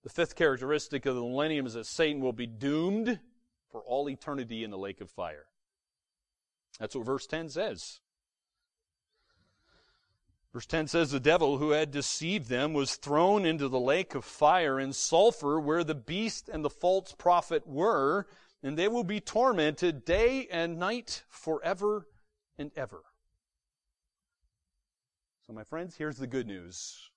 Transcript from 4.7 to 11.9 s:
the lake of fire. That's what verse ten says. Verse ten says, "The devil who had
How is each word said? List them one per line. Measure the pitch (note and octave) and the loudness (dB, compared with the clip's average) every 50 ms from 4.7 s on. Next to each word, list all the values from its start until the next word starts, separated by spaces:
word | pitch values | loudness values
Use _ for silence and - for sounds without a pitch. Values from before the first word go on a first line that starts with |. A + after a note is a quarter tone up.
the | G2+ | -8
lake | F#2+ G2 G2+ G2 - | -8 -8 -8 -10 -12
of | G2+ F2 | -16 -16
fire. | _ - F2+ E2 D2+ D2 D2 _ _ _ _ _ _ _ _ _ _ _ _ _ _ _ _ _ _ _ _ _ _ _ _ _ - - | _ -8 -8 -8 -10 -14 -20 _ _ _ _ _ _ _ _ _ _ _ _ _ _ _ _ _ _ _ _ _ _ _ _ _ -12 -10
That's | A2 G#2+ - | -10 -8 -6
what | C3+ A2+ | -8 -4
verse | B2 C#3 C3 - | -4 -4 -4 -4
ten | - - D#3+ E3 D#3 | -8 -8 -8 -8 -8
says. | C3 D#3+ G#3 G#3 G#2 F#2+ - - - - _ _ _ _ _ _ _ _ _ _ _ _ _ _ _ _ _ _ _ _ _ _ _ _ _ _ _ _ _ _ _ _ _ _ _ _ _ _ _ _ _ _ _ _ _ _ _ _ _ _ - | -6 -6 -6 -6 -6 -10 -12 -16 -18 -20 _ _ _ _ _ _ _ _ _ _ _ _ _ _ _ _ _ _ _ _ _ _ _ _ _ _ _ _ _ _ _ _ _ _ _ _ _ _ _ _ _ _ _ _ _ _ _ _ _ _ -14
Verse | A#2+ - | -14 -8
ten | - - E3 D#3 | -2 -2 -2 -2
says, | C#3 - E3+ E3 B2+ | 2 2 2 2 2
"The | C#3+ C3+ | 0 2
devil | A#2+ D3+ E3 F3 D#3+ C#3+ C#3+ | 4 6 6 6 6 4 4
who | C3+ D3+ D3+ | 2 2 2
had | D3+ D3+ D#3+ D3+ | 2 2 2 0